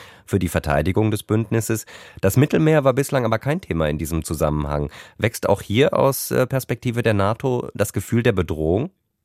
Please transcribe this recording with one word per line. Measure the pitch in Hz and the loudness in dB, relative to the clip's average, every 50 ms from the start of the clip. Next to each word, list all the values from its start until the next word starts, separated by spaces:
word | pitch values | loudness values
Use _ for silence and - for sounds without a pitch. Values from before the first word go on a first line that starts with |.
| - - - - _ | -20 -20 -20 -20 _
für | - - 101 | -4 -2 -2
die | 92 85 | 0 0
Verteidigung | - 82 - 73 71 73 78 87 92 104 107 107 | -2 -2 0 0 0 2 2 2 0 2 0 0
des | 107 101 | 0 -4
Bündnisses. | - - 107 110 113 110 110 113 110 - 113 104 - - - - - - - - | -2 -2 -2 -2 0 0 -2 -2 -2 -2 -4 -4 -6 -10 -18 -20 -20 -20 -6 -2
Das | - 95 - | 0 2 4
Mittelmeer | 123 143 - - 160 160 156 156 151 131 | 4 4 4 4 2 4 4 4 4 4
war | 135 | 4
bislang | 120 135 139 - 139 135 120 | 2 2 0 0 0 0 0
aber | 107 113 110 | 0 -2 -2
kein | - 135 151 185 | -2 -2 -4 -4
Thema | - - 87 82 80 76 | -4 -4 -2 0 0 0
in | 76 | 0
diesem | 73 80 73 82 82 80 | -2 -4 -2 -2 -4 -4
Zusammenhang. | - 85 76 82 76 76 76 73 73 73 73 73 69 - - - - _ | -4 -2 0 0 0 0 -2 -2 -2 -2 -4 -4 -6 -8 -14 -20 -20 _
Wächst | - - 110 - - - 95 | -4 -4 -4 -2 -2 0 0
auch | 101 - | 0 0
hier | - - 101 117 143 - - | 0 0 2 2 2 4 4
aus, | - 131 135 135 - - - | 2 2 0 0 -2 -4 -2
äh, | - 123 127 | 0 0 0
Perspektive | 120 135 131 - - 131 - - 127 113 120 | 0 -2 -4 -4 -4 -6 -4 -4 -4 -4 0
der | 120 117 107 | 0 2 2
nato | 98 98 101 113 - - 135 127 123 - - | 2 2 0 0 -2 -2 -2 -2 -2 -4 -6
das | - - 101 - - | -2 -2 -2 -2 -2
Gefühl | 104 - - - 117 | -4 -2 0 0 2
der | 117 123 | 2 2
Bedrohung? | 104 92 87 - 82 76 78 78 87 104 139 190 - _ _ _ _ _ _ | 2 2 0 -2 -2 -2 0 2 2 0 0 -4 -8 _ _ _ _ _ _